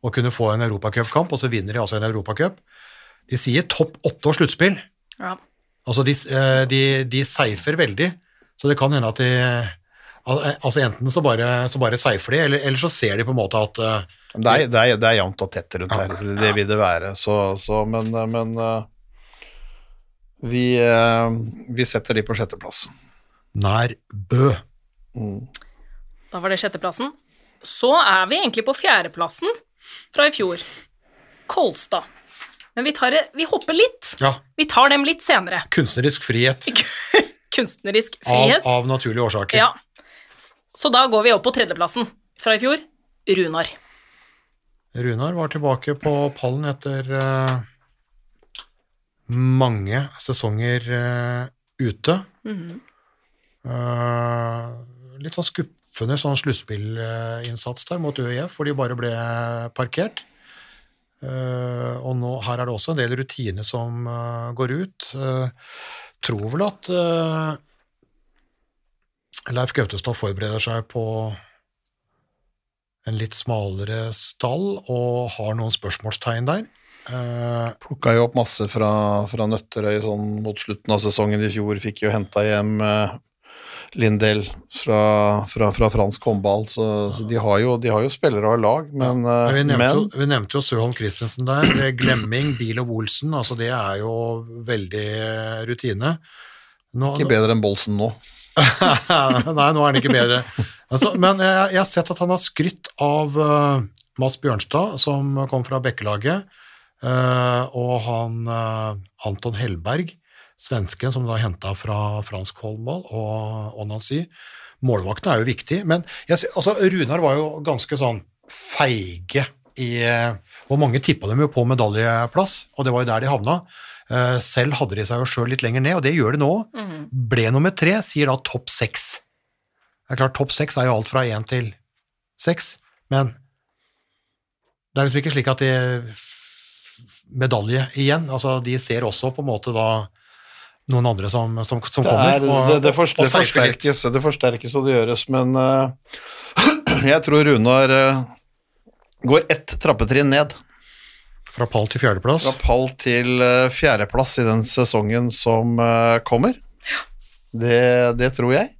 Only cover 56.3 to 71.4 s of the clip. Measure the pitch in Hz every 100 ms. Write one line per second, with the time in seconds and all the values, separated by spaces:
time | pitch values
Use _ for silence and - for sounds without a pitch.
56.3 | 139 - 127 - 104 101 113 113 113 113
57.3 | 113 120 117 - 123 - 175 156 143 120
58.3 | 123 170 - 147 139 123 123 120 117 117
59.3 | 117 117 117 117 - 127 - 202 - -
60.3 | _ _ - - - _ _ _ _ 135
61.3 | 131 127 123 123 123 123 123 131 127 123
62.3 | 123 107 120 123 113 - 160 120 127 131
63.3 | - 117 95 110 123 117 117 120 117 120
64.3 | 117 117 120 131 135 190 _ - 131 135
65.3 | 131 127 - - - - - - _ -
66.3 | 110 107 143 202 196 - 180 170 165 165
67.3 | 160 156 151 _ _ _ _ _ _ _
68.3 | _ _ _ _ _ _ _ _ _ _
69.3 | - - 123 127 - 104 101 - 120 104
70.3 | 95 104 110 - 113 110 120 110 110 110
71.3 | 101